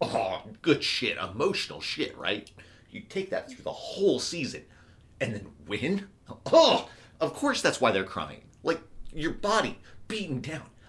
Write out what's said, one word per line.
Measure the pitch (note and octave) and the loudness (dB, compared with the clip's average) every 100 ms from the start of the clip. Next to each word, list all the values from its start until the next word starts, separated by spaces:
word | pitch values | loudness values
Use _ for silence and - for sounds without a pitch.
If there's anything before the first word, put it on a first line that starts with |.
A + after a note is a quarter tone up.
oh, | - G2 F#2+ F#2+ G#2 G#2 | -2 0 0 -2 -8 -4
good | E3 - | 4 4
shit, | - - A2 - | 4 0 -2 -2
emotional | F#2 G2+ F#3+ G3 - D2+ | -4 0 0 0 -4 -6
shit, | - - - - | -8 -4 -4 -4
right? | F2 G#2 - - - - - | -4 -4 -6 -20 -20 -20 -16
You | - | -16
take | - G3 - | -8 -6 -4
that | F2 - | -4 -6
through | - | -10
the | - | -10
whole | - - - G3 C3 | -10 -8 2 4 4
season, | - E3+ B2 - - - - - - - | 0 -4 -4 -6 -14 -20 -20 -20 -16 -4
and | B2 G2+ | -4 -4
then | F#2+ - - | -10 -16 -6
win? | G2+ C#3 G3 G3 - - - - | -2 0 -2 -4 -18 -18 -10 6
Oh, | D#4+ D4 - - - - - | 8 8 6 0 -16 -14 -4
of | E3 - | -4 0
course | C#4 B3+ | 0 2
that's | D#3+ - | 2 4
why | B2 | 4
they're | G2 | 4
crying. | F#2+ F#2+ D2 C#2+ - - | 0 -4 -6 -10 -20 -6
Like, | - E3 - - - | -2 -2 -4 -12 -10
your | D#3+ D3+ | -4 -4
body | - G3+ A3 - - - - - | -2 2 2 2 -4 -14 -18 -10
beaten | A3 F3+ B2+ | -8 -4 -4
down. | D3 D#3 - - | -6 -8 -12 -20